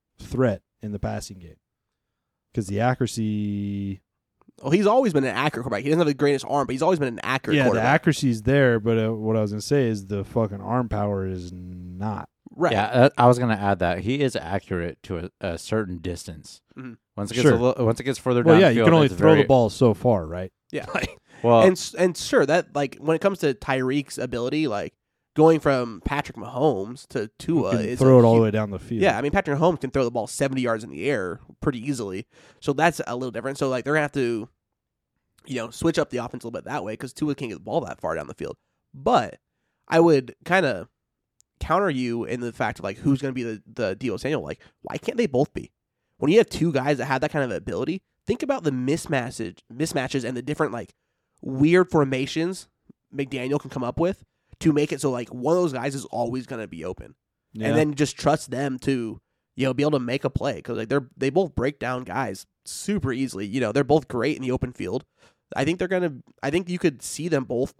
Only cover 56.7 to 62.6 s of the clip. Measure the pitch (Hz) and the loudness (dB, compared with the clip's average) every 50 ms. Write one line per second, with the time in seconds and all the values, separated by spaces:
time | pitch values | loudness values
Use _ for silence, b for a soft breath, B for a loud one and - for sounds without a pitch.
56.7 | 85 80 78 92 95 - 58 52 - _ _ _ _ _ _ _ - 107 110 127 | -10 -10 -8 -8 -8 -10 -14 -20 -20 _ _ _ _ _ _ _ -10 -6 -2 0
57.7 | 147 156 156 151 147 135 147 135 - - - 151 151 156 - - 123 127 143 139 | 2 2 2 2 0 0 -2 -2 -2 -2 0 0 0 0 0 -4 -6 -4 -4 -4
58.7 | 131 127 - 143 135 123 117 110 104 104 - _ _ _ _ _ _ - 127 131 | -4 -4 -2 -2 -2 -2 -2 -6 -8 -12 -16 _ _ _ _ _ _ -4 -2 -2
59.7 | 127 123 143 156 147 135 123 120 123 139 - 135 - - - 139 113 80 - - | 0 0 0 2 2 0 0 -2 -4 -2 -2 -2 -2 -2 -2 -2 -4 -4 -6 -8
60.7 | 120 107 113 107 135 143 127 - _ - 127 135 135 180 196 151 - - 117 143 | -6 -6 -4 -2 -2 -2 -2 -4 _ -4 -4 0 0 0 0 0 -2 -4 -4 -4
61.7 | 147 - 110 120 127 127 127 92 87 127 131 107 98 - - _ _ _ | -4 -4 -6 -6 -6 -6 -8 -6 -6 -6 -4 -6 -6 -10 -14 _ _ _